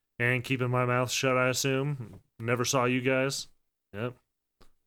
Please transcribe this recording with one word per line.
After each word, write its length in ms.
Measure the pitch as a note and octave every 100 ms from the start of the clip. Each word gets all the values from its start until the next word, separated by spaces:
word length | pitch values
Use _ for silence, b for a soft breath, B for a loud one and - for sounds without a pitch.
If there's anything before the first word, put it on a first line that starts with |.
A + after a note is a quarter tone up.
| _ -
"And 240 | A#2+ B2+
keeping 260 | A#2+ C3 B2
my 160 | B2 B2
mouth 240 | B2 B2
shut, 260 | - C3+ B2+
I 100 | B2+
assume. 680 | B2 C#3 C3+ C#3+ C#3 G#2 F#2+ _ -
Never 240 | A2+ B2 A#2+
saw 200 | C3+ B2
you 160 | B2+
guys." 460 | B2+ C3 C3+ - - - _ _ _
Yep. 200 | G2+ B2 B2 _ _ _ _ - _